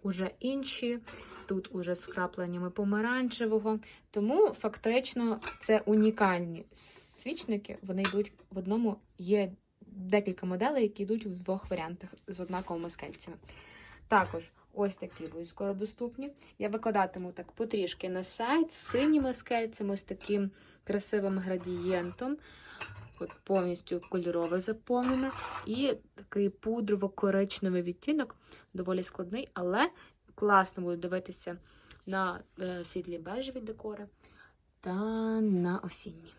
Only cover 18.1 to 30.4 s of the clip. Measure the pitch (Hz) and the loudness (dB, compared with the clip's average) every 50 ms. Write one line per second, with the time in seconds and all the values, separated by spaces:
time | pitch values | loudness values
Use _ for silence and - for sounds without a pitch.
18.1 | 180 185 185 - - - 226 240 277 330 320 320 - - - - - 240 277 302 | -4 -4 -4 -6 -4 -4 0 2 4 2 2 2 -2 -6 -4 0 2 2 4 6
19.1 | 311 302 269 262 247 - - - 247 233 226 220 226 - 214 196 196 196 - - | 6 4 4 2 0 -2 -2 -2 0 0 0 -2 -4 -4 -2 -2 -2 -2 -4 -8
20.1 | 196 190 - - 208 202 196 196 - - - - - _ _ - 202 208 196 - | -10 -8 -2 0 0 2 0 0 -4 -8 -18 -20 -20 _ _ -2 -2 -2 0 0
21.1 | - 208 196 196 190 190 185 185 185 180 180 180 180 175 175 185 185 175 175 175 | 0 0 2 2 0 0 0 0 -2 -2 -2 -4 -4 -2 0 0 0 0 0 -2
22.1 | 185 - 247 262 294 302 - - - - - - - - - - - - - - | -4 -4 -4 -4 -4 -6 -8 -14 -20 -20 -20 -18 -14 -14 -14 -14 -14 -16 -18 -18
23.1 | - - 208 - - - _ - 196 190 180 180 175 175 - - 180 175 - - | -12 -10 -10 -10 -10 -10 _ 2 2 4 4 2 0 -2 -4 -4 -4 -4 -2 -2
24.1 | - 180 170 175 170 170 170 165 175 190 185 - 220 226 - - 247 247 247 254 | -2 0 0 2 2 2 2 2 2 0 0 -2 -4 -4 0 0 2 2 4 4
25.1 | 262 262 262 269 269 - - - - - - - 214 247 277 269 226 - - _ | 2 2 0 0 -2 -6 -8 -8 -8 -8 -6 -4 0 2 2 2 2 0 -4 _
26.1 | _ - 208 - - 202 202 196 190 - - 220 226 240 233 202 208 190 196 190 | _ -20 -18 -4 0 2 2 2 0 -2 -2 -2 -2 0 2 2 2 2 2 -2
27.1 | 196 - 208 196 190 196 202 196 - - 202 190 180 180 175 175 175 - - 285 | 0 2 2 4 4 4 2 2 0 -2 0 2 2 2 0 0 -4 -4 -2 0
28.1 | 302 311 254 226 - - _ - - - - _ - 185 185 185 185 185 185 - | 2 2 0 -2 -6 -14 _ -20 -20 -20 -20 _ -8 -4 -2 0 0 0 0 -4
29.1 | - - 180 175 196 247 269 - _ 190 180 180 185 226 285 359 - - - - | -6 -8 -6 -4 -4 -6 -6 -6 _ -2 0 2 4 4 4 4 2 -4 -16 -20
30.1 | _ _ _ - - - | _ _ _ -20 -4 0